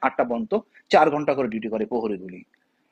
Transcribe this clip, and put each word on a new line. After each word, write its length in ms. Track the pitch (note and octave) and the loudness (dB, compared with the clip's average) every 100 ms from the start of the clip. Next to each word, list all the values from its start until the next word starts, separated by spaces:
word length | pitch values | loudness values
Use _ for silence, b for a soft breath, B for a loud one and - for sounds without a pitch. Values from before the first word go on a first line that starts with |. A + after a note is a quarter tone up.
আটটা 220 | C3 - | 0 0
পর্যন্ত 340 | B2 A#2 A2 G#3+ - b - | -2 -2 -2 -4 -6 b 2
চার 220 | F#3+ D#3 | 6 6
ঘন্টা 240 | D3 D3+ | 4 0
করে 140 | C3+ B2 | 0 -2
ডিউটি 200 | A2 A2+ | -4 -6
করে 180 | A2 G#2+ | -4 -2
প্রহরীগুলি। 560 | A#2+ A2 G2 F#2 F#2 - _ _ _ _ | -2 -2 -4 -8 -16 -20 _ _ _ _